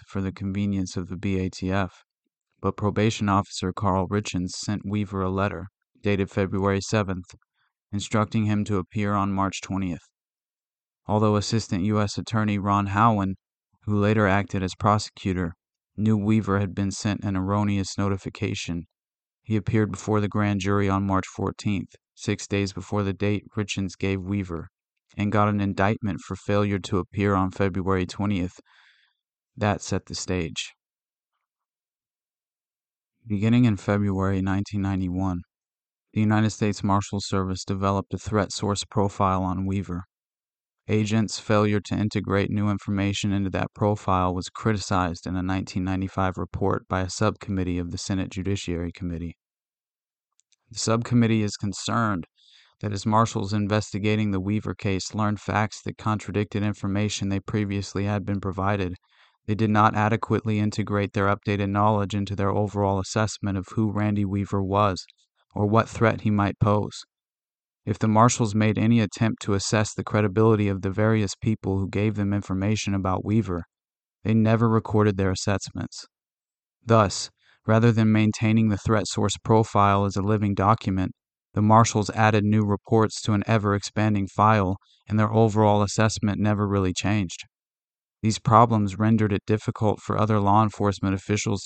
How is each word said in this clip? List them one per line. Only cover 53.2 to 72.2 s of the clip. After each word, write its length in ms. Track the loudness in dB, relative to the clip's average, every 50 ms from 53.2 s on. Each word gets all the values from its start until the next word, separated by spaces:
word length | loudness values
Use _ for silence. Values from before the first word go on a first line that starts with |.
| 4 2 0 -4 -4 -2 -2
investigating 800 | -2 0 0 0 0 0 -2 -6 -2 0 0 0 2 0 0
the 80 | -2 -2
Weaver 340 | -2 -2 -2 -2 -2 -4 -8
case 400 | -4 -2 -2 -2 -2 -4 -6 -4
learned 260 | -2 -2 -2 -2 -4
facts 420 | -4 -2 0 0 0 -2 -4 -8 -10
that 140 | -10 -10 -6
contradicted 640 | -4 -2 -2 -2 -4 -4 -2 -2 -2 -2 -2 -2 -2
information 680 | -2 -4 -4 -4 -4 -2 -2 -2 -2 -2 -4 -4 -4
they 100 | -4 -4
previously 640 | -4 -4 -2 -2 -2 -2 -2 -4 -6 -6 -6 -4 -2
had 200 | -2 -2 -4 -4
been 140 | -4 -6 -4
provided, 560 | -4 -6 -4 -2 -2 -2 0 0 -2 -4 -6 -10 _ _ _ _ _ _ _ _ _ -6
they 80 | -2
did 140 | 0 0 2
not 260 | 4 4 4 4 4
adequately 640 | 2 2 2 2 0 0 0 0 0 2 0 0 0
integrate 540 | 0 0 -2 -4 -4 -2 -2 -2 -2 -2 0
their 120 | 0 2
updated 440 | 2 2 0 0 -2 -2 0 0 0
knowledge 460 | 2 2 4 4 4 2 0 -2 -2
into 200 | -4 -4 -4 -4
their 160 | -2 -2 0
overall 480 | 0 0 -2 -2 0 0 0 2 2 0
assessment 580 | -2 -2 -2 0 0 0 -2 -4 -4 -4 -4 -4
of 100 | -6 -4 -2
who 160 | -2 0 0
Randy 320 | 0 0 0 0 0 0 0
Weaver 400 | 0 0 -2 -2 -2 -2 -2 -2
was 420 | 0 2 2 2 2 0 -4 -8 -16 _ _ _ _ _ _ _ _ _
or 120 | -2 0
what 240 | 2 4 2 2 2
threat 320 | 0 2 2 2 2 2
he 80 | 0 0
might 300 | 2 2 2 0 0 2
pose. 420 | 2 2 2 2 0 -4 -8 -12 -18 _ _ _ _ _ _ _ _ _ _ _ _ _ _ _ _
If 120 | -6 -2 0
the 100 | 2 4
marshals 460 | 6 6 6 6 6 2 0 0 2
made 240 | 2 2 2 2 2
any 220 | 4 4 4 4
attempt 420 | 2 0 0 0 0 0 0 -2
to 140 | -2 -2 -2
assess 380 | 0 0 0 0 0 0 0 -4
the 100 | -8 -6
credibility 640 | 0 0 2 2 2 2 4 6 6 6 4 4 0
of 140 | 0 -2 -2
the 80 | -4
various 420 | -2 0 2 2 2 2 0 -2 -4
people 460 | -4 -2 -2 -2 -2 -2 -2 -2 -2
who 100 | -2 -2
gave 260 | -2 0 0 0 0
them 160 | 0